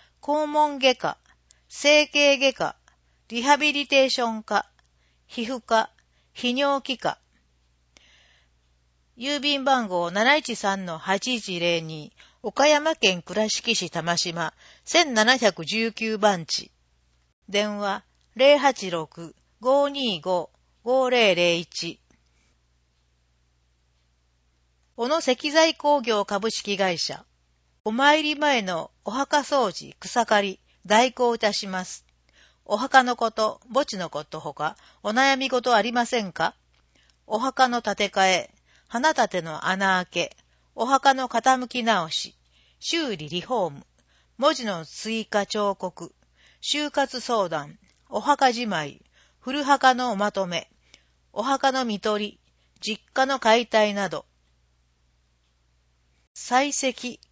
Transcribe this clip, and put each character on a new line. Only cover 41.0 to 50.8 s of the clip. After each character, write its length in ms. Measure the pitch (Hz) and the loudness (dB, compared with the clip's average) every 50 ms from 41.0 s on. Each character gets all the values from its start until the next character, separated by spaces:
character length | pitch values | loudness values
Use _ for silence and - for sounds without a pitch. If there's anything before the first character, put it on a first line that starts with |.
| - 269 262 | 4 4 2
の 140 | 262 254 240 | 2 -2 -2
傾 400 | - 226 - 262 262 254 254 233 | -2 0 2 4 2 2 0 -6
き 140 | - 247 | -6 -4
直 260 | 226 226 214 185 160 151 | 0 0 0 0 -2 -4
し、 260 | - - - - _ _ _ _ _ _ _ _ _ _ | -6 -8 -8 -8 _ _ _ _ _ _ _ _ _ _
修 360 | - - 330 339 311 254 196 | -8 -4 -4 -2 -2 -2 -4
理 120 | 151 156 143 | -6 -8 -8
リ 120 | 165 180 | -8 -8
フ 120 | - - | -6 -4
ォ 140 | 254 226 180 160 | -2 -2 -2 -2
ー 20 | |
ム、 160 | 143 143 - _ _ _ _ _ _ _ _ _ _ | -6 -12 -20 _ _ _ _ _ _ _ _ _ _
文 180 | - 254 302 311 | 0 0 0 0
字 100 | 269 240 | 0 -4
の 200 | 208 185 165 160 | -6 -6 -6 -8
追 420 | - - - - 220 226 226 208 | -12 -14 -12 -8 -6 -6 -6 -6
加 200 | - - 208 202 | -2 -2 -2 -2
彫 280 | - - 214 208 202 190 | -2 -2 -2 -2 -2 -2
刻、 380 | - 196 180 - - 170 - _ _ _ _ _ _ _ _ _ _ | -4 -8 -12 -10 -12 -18 -18 _ _ _ _ _ _ _ _ _ _
就 300 | - - - 294 302 285 | -6 -4 -4 -2 -4 -2
活 300 | - 294 269 - - 247 | 0 -2 -2 -2 -4 -10
相 280 | - - 240 214 190 170 | -4 -2 0 0 0 0
談、 300 | 165 151 143 147 - _ _ _ _ _ _ - | -2 -6 -8 -10 -18 _ _ _ _ _ _ -8
お 120 | - 214 | -6 -4
墓 320 | - 277 285 - 277 254 | 0 2 2 4 4 2
じ 140 | 226 233 247 | 2 0 -4
ま 180 | 214 185 160 151 | -4 -2 -4 -4
い、 180 | 143 - - _ _ _ _ _ _ _ _ | -6 -10 -18 _ _ _ _ _ _ _ _
古 240 | - 254 269 294 | -10 -6 -4 -2
墓 320 | 277 285 285 269 269 262 254 | 2 2 2 4 4 2 2
の 160 | 240 254 247 | 2 -2 -4
お 60 | 208 | -2
ま 160 | 190 208 208 | -2 -2 -2
と 140 | - 196 190 | -2 -2 -4
め、 240 | 175 175 165 - _ _ _ | -4 -4 -6 -8 _ _ _